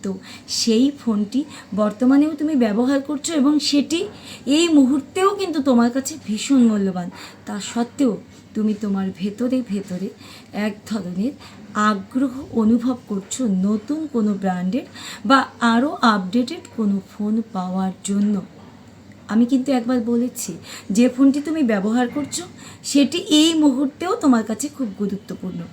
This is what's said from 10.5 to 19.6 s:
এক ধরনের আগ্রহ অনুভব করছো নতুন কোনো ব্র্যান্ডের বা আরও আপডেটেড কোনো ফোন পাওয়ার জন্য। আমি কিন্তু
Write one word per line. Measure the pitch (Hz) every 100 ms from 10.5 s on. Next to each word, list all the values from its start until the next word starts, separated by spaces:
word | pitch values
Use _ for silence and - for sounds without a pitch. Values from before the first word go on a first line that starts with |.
| 190 214
এক | 202 -
ধরনের | 214 180 180 233 294 - - - 208 214
আগ্রহ | 202 196 262 269 254 311 226
অনুভব | 220 233 240 240 -
করছো | 202 190 - 247 185 196
নতুন | 214 - 302 302
কোনো | 233 214 196
ব্র্যান্ডের | 190 180 185 240 339 - - - 208
বা | 269 - - 233
আরও | 233 285 339 233
আপডেটেড | 208 185 233 247 330 - -
কোনো | 214 196 190
ফোন | - 208 220 220
পাওয়ার | 190 180 185 190 185 -
জন্য। | 202 208 202 - - - - - - - - -
আমি | 214 240
কিন্তু | 269